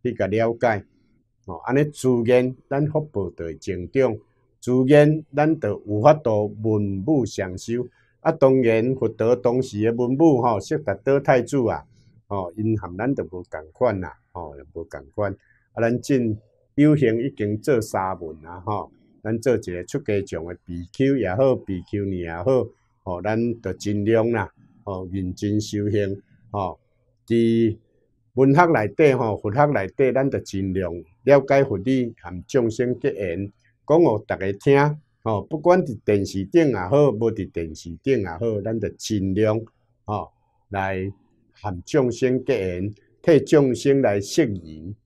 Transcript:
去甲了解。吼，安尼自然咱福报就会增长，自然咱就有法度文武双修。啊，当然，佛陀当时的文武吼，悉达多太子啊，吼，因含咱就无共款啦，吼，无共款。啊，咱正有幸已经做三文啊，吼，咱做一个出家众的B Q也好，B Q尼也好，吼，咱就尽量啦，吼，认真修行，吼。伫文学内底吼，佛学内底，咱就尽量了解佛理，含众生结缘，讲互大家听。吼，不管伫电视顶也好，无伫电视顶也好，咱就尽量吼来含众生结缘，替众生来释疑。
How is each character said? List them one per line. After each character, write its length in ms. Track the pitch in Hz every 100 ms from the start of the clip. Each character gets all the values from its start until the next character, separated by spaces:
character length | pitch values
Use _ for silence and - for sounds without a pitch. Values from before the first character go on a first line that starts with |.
去 120 | 127
甲 140 | - 95
了 260 | 107 113 117
解。 240 | 120 101 - _ _ _ _ _
吼， 100 | - 82
安 140 | 113
尼 120 | 135
自 240 | 151 - 127 123
然 280 | 113 123 127 127 _
咱 160 | 139 151
福 120 | 151
报 300 | 151 101 90
就 160 | -
会 100 | 82
增 340 | 78 - 90 87
长， 280 | 135 127 107 _ _ _ _
自 120 | - 127 131
然 340 | 147 147 156 -
咱 240 | 139 151 151
就 200 | 107 92 104
有 140 | 104
法 120 | 135
度 400 | 156 120 107 104 107
文 400 | 110 107 104 98 101
武 180 | 151
双 320 | 113 - 95 92
修。 300 | - 120 123 _ _ _
啊， 140 | 160
当 280 | 143 135 131
然， 320 | 117 113 120
佛 120 | 135 110
陀 260 | - 110
当 280 | 123 120 123
时 200 | 127 104
的 120 | 110
文 240 | 117 120 139
武 240 | 165 127
吼， 180 | 123 104
悉 180 | - -
达 140 | -
多 220 | 98 135 143
太 200 | 143 131
子 160 | 120 139 113
啊， 160 | 78 - _ _ _ _
吼， 240 | 101 90 110
因 200 | 110 107
含 160 | 87 90
咱 180 | 123
就 80 | 135
无 60 | 82
共 420 | 90 87 78 78
款 260 | _ 123 101
啦， 120 | 82 - _
吼， 200 | 92 78 71 69
无 100 | 82
共 220 | 82 71 69
款。 160 | - 101 92 _ _ _
啊， 100 | -
咱 200 | 113 120
正 360 | - 135 113 107 _ _ _
有 220 | - 151 151
幸 200 | 120 113
已 100 | 135
经 260 | - 104 107
做 180 | 131 123
三 400 | 107 104 92 90
文 160 | 82 78
啊， 140 | 80 90
吼， 320 | 92 104 80 _ _ _
咱 160 | 107 113
做 160 | 131
一 20 | 110
个 260 | 92 87
出 140 | 85 147
家 220 | - 101
众 220 | 98 85 85
的 100 | 90
B 200 | - 87 87
Q 240 | - 135
也 180 | 139 95
好 220 | 95 135
，B 260 | 127 - 92 90
Q 140 | 104
尼 160 | 98 92
也 140 | 85
好， 340 | 85 101 131 107 _ _ _
吼， 180 | - 87
咱 400 | 98 110 120 113
就 100 | 95
尽 320 | 90 104 104
量 260 | 101 113 117
啦， 200 | 117 90 _ _ _
吼， 240 | - 92 92
认 240 | 95 92
真 280 | 90 104 107
修 280 | 104 104 104
行， 320 | 104 98 98 _ _ _
吼。 280 | 104 90 - _ _ _ _
伫 520 | - 117 113 113 113 101 _ _ _ _ _
文 200 | 127 135
学 120 | 139
内 200 | 170 143 104
底 240 | 104 151
吼， 240 | 123 113 101
佛 120 | 107
学 160 | 113 147
内 200 | 123 95
底， 240 | - 131
咱 180 | 123 139
就 80 | 104
尽 340 | - 98 95
量 180 | 92 90 85 80 _
了 160 | 131 143 139
解 160 | 139
佛 140 | 139 98
理， 360 | 110 131 120 -
含 220 | 87 90
众 240 | - 131 117
生 300 | 110 123 113
结 100 | 139
缘， 380 | - 95 87 98 _ _ _ -
讲 100 | 156
互 220 | 156 107
大 160 | -
家 160 | 90 95
听。 480 | 101 143 139 147 147 _ _
吼， 180 | 113 104
不 140 | - 156
管 240 | 170 180
伫 160 | 143 107
电 220 | - 104
视 180 | 95 98
顶 240 | 95 170 156
也 80 |
好， 360 | 107 92 143 143
无 200 | 107 117
伫 180 | 107 90
电 240 | 87 82
视 220 | 78 85 82
顶 160 | 135 127
也 80 | 92
好， 340 | 82 117 107
咱 160 | 104 113
就 120 | 101
尽 440 | - - 107 95
量 240 | 95 107 113 113 _ _ _
吼 260 | - 104 82 _ _ _ _
来 420 | 98 95 95 95 - _ _ _
含 280 | _ 104 90
众 260 | - 156 127
生 320 | 110 131 127
结 160 | - 120
缘， 340 | 95 90 101 110 _ _
替 180 | - 165
众 340 | 175 156 135
生 280 | 117 143 139
来 180 | 120 101
释 260 | 101 - 131
疑。 400 | 95 80 78 82 107